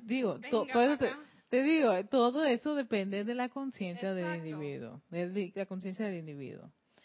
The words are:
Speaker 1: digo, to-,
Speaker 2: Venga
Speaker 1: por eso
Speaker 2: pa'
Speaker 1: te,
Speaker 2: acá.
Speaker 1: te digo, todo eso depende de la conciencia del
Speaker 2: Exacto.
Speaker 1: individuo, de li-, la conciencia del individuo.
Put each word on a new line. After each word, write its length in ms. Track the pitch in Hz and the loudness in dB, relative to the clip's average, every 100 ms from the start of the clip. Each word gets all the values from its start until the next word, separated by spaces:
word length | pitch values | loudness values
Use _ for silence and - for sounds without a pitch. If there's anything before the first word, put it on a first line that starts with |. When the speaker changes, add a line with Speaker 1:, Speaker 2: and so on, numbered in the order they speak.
Speaker 1:
digo, 380 | 226 262 220 135 247 | -4 0 0 -2 0
to-, 120 | 233 | 0
Speaker 2:
Venga 100 | 262 | 2
Speaker 1:
por 100 | 240 | 4
eso 100 | 254 | 4
Speaker 2:
pa' 60 | 294 | 4
Speaker 1:
te, 100 | 254 | 0
Speaker 2:
acá. 120 | 285 302 - _ | -2 -12 -20 _
Speaker 1:
te 120 | 254 | 2
digo, 420 | 277 320 247 185 202 | 4 6 6 4 2
todo 380 | 269 240 269 | 4 4 4
eso 300 | 302 240 302 | 2 2 0
depende 500 | 294 233 214 196 196 | -2 0 0 0 -2
de 100 | 208 | -2
la 160 | 247 247 | -2 -4
conciencia 640 | 277 269 - 180 175 190 | -4 -8 -6 -6 -4 -2
del 100 | 185 | -2
Speaker 2:
Exacto. 240 | 175 170 160 | -2 -4 -6
Speaker 1:
individuo, 540 | 156 147 135 113 151 - | -6 -6 -6 -8 -12 -10
de 160 | 170 180 | -6 -4
li-, 260 | 196 185 | -4 -4
la 120 | 196 196 | -6 -6
conciencia 400 | 185 190 185 214 | -6 -8 -6 -4
del 140 | 180 | -4
individuo. 520 | 156 143 127 - 156 - _ _ | -8 -10 -10 -12 -16 -20 _ _